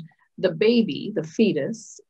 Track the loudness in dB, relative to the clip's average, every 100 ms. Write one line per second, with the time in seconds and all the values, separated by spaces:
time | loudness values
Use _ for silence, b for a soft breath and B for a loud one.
0 | -12 B B -4 -2 0 2 4 2 -2
1 | -6 -6 -6 0 2 2 -4 -8 -14 -20